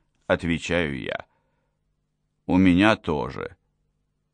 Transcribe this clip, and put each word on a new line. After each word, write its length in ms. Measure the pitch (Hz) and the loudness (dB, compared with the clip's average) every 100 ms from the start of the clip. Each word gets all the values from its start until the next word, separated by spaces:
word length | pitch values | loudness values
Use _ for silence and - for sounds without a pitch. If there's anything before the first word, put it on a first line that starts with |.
| _ _ - | _ _ -2
отвечаю 760 | 90 85 80 - 85 78 67 | -2 0 -4 -2 -2 -2 -6
я. 240 | 50 - - _ _ _ _ _ _ _ _ _ _ _ - | -8 -10 -12 _ _ _ _ _ _ _ _ _ _ _ 0
У 100 | 90 | 4
меня 400 | 92 87 107 104 | 6 6 4 2
тоже. 600 | - 73 62 50 50 - _ _ _ _ _ _ _ | -2 -6 -6 -8 -12 -14 _ _ _ _ _ _ _